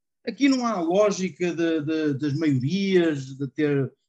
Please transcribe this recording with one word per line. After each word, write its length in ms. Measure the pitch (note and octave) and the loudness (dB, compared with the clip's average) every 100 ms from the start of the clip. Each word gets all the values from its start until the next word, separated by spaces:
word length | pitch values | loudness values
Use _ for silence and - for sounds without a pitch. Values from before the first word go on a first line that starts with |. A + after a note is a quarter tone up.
| _ _ - | _ _ -10
Aqui 220 | G3 C#4 | 0 2
não 180 | C4 A#3+ | 2 0
há 140 | G3+ | -2
lógica 760 | E3 F#3 G#3 F3 F#3 C#3+ F3 | 0 2 2 2 -4 -4 -4
de, 280 | D#3+ E3 D#3+ | -2 0 0
de, 320 | D3 D#3+ D3+ | -2 -2 -2
das 200 | C#3 D3 | -2 -2
maiorias, 1000 | C#3+ D#3+ C3+ C3+ F#3+ G3 F#3 E3 C#3+ C3+ C3+ | 0 0 0 0 0 2 4 2 0 -6 -10
de 120 | C#3 | -8
ter 420 | - D3+ C#3 C3 - | -2 0 0 -2 -6